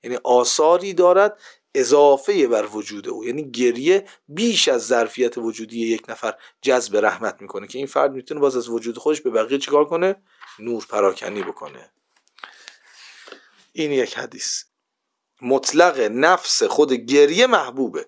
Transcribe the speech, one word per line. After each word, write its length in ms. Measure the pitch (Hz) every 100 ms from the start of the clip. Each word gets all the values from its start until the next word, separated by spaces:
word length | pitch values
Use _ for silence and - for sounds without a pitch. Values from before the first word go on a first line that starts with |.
یعنی 160 | 120 123
آثاری 680 | - 123 120 - 156 175 196
دارد 440 | 175 180 185 202 208 - _ _
اضافه 720 | - 123 143 147 139 - 202 131
بر 200 | 113 104
وجود 420 | 107 101 104 -
او، 160 | -
یعنی 260 | 117 120 139
گریه 540 | 117 123 117 147 190 196 _ _
بیش 400 | 143 233 214 -
از 180 | 123 113
ظرفیت 520 | 120 110 - 120 120
وجودی 480 | 113 107 110 117 113
یک 160 | 113 -
نفر 260 | 113 113 - - _
جذب 340 | 135 127 110 101
رحمت 400 | 104 95 107 -
می‌کنه 260 | 101 98 101
که 120 | 127
این 80 | 139
فرد 260 | - 139
می‌تونه 280 | 135 123 151
باز 160 | 143 123
از 120 | 113
وجود 300 | 117 113 117
خودش 220 | 151 151
به 100 | 131
بقیه 280 | 113 110 135
چیکار 260 | 139 143
کنه؟ 320 | 147 170 180 202 _ _ - -
نور 280 | - 117 -
پراکنی 540 | 104 98 92 - 104
بکنه. 480 | 87 - - 65 - _ _ _ _ _ - - - _ _ - - - - - _ _ _
این 200 | - 156
یک 260 | 135 117 -
حدیث. 460 | - 117 - - - _ _ _ _ _ _ _
مطلق 580 | 123 135 135 147 175 131
نفس 600 | 110 113 156 180 - -
خود 300 | 104 - 147
گریه 540 | 127 113 143 143 175 254
محبوبه. 600 | 220 131 127 123 151